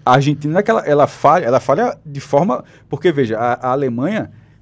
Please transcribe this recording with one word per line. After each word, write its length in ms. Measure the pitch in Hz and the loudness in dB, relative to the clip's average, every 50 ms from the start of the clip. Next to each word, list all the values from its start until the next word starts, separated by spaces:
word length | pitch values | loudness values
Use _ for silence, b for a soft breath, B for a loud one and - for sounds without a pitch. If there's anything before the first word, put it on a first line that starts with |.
| - | 2
a 80 | 127 127 | 2 4
Argentina, 400 | 135 139 147 151 139 147 151 156 | 4 4 0 -2 -2 -4 -2 -2
naquela, 260 | 180 208 214 226 220 - | 0 0 0 -2 -2 0
ela 220 | 147 147 143 139 - | 0 2 2 2 2
falha, 360 | - - - 143 151 180 160 | 0 0 2 2 4 4 2
ela 140 | 117 127 131 | 2 0 0
falha 400 | - - 139 170 233 247 - - _ | 2 0 0 0 0 -2 -4 -8 _
de 140 | 156 143 139 | -14 -14 -14
forma, 440 | - - - 143 165 208 247 - b b b b b b | -6 -2 0 0 2 0 -2 -4 b b b b b b
porque, 220 | - 139 - 185 | -10 -2 0 0
veja, 260 | 160 139 135 110 110 | 0 2 0 -2 -2
a, 320 | 107 117 120 123 123 - 127 | -2 -2 -2 -2 -2 -2 -2
a 40 | 127 | -2
Alemanha, 580 | 139 143 131 117 117 131 175 214 214 123 - b b b b b b | -2 -2 -2 -4 -4 -4 -4 -4 -4 -6 -8 b b b b b b